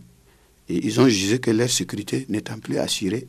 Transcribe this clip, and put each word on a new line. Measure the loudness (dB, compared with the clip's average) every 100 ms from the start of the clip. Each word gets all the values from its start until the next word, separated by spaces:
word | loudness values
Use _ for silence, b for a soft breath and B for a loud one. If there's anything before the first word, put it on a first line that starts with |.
| -12 _ _ b b b -6
et | -4 0
ils | 4
ont | 6
jugé | 6 2 0
que | 2
leur | 2 2
sécurité | 0 -4 -6 -4 -6 -2
n'étant | -4 -4 -10
plus | -6 -4
assurée | -2 -2 -2 -4